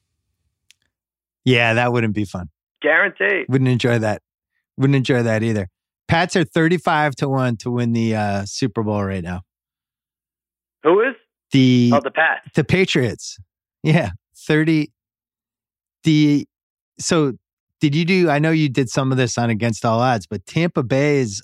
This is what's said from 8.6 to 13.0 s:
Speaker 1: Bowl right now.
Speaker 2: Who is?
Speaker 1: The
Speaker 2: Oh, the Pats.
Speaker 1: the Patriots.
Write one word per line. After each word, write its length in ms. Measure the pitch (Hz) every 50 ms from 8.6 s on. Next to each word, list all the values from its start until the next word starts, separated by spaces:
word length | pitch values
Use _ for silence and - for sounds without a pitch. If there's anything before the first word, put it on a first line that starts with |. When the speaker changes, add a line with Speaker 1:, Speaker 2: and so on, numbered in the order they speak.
| 139 113 - 120 107
Speaker 1:
Bowl 200 | 107 107 104 101
right 200 | 95 95 92 85
now. 180 | 87 90 95 - _ _ _ _ _ _ _ _ _ _ _ _ _ _ _ _ _ _ _ _ _ _ _ _ _ _ _ -
Speaker 2:
Who 180 | 151 175 202
is? 140 | 233 269 240 - _ _ _ _ _ _
Speaker 1:
The 400 | - 135 131 127 127 123 120 120 120
Speaker 2:
Oh, 60 | 143
the 120 | 135 135
Pats. 360 | - 151 160 156 - - - - -
Speaker 1:
the 80 | - 143
Patriots. 720 | - - 180 190 - - 165